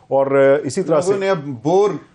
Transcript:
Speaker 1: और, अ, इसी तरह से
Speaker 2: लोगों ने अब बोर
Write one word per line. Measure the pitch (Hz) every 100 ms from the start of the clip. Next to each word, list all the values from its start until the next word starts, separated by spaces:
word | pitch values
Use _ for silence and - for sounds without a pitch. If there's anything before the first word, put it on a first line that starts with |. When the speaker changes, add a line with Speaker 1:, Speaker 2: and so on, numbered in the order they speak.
| _
Speaker 1:
और, | 135 135 139
अ, | 135 143 143
इसी | 160
तरह | 170 160
से | 180
Speaker 2:
लोगों | 196
ने | 196
अब | 185 143 123
बोर | 135 185 202 160 -